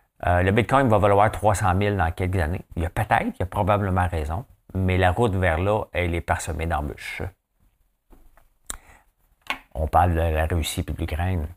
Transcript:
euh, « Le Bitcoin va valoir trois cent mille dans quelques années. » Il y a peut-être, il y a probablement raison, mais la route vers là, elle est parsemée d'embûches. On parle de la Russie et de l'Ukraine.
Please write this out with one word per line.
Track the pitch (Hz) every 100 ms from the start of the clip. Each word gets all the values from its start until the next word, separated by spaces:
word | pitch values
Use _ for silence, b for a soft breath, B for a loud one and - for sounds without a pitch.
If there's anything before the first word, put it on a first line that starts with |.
| B _ -
euh, « | 90
Le | 92
Bitcoin | 107 113 135 135
va | 107
valoir | 101 101 107
trois | - 104 98
cent | 98
mille | 90 104 101
dans | 82
quelques | - 92 95
années. » | 78 90 - -
Il |
y | 82
a |
peut-être, | - 107 -
il | 233 -
y |
a | 92
probablement | 101 101 104 101 92 90
raison, | 85 76 85 - - _
mais | 95 92 92
la | 92
route | 87 120
vers | 95 90 80
là, | 98 107 -
elle | - 87
est | 85
parsemée | - 85 - 78 82
d'embûches. | 80 73 - - - - - _ _ _ _ _ _ _ - - _ _ _ _ B B B B _ _ _ - - _
On | - 80
parle | 80 90
de | 82
la | 82 78 80
Russie | 85 76 -
et | 82
de | 78
l'Ukraine. | 82 78 90 92 76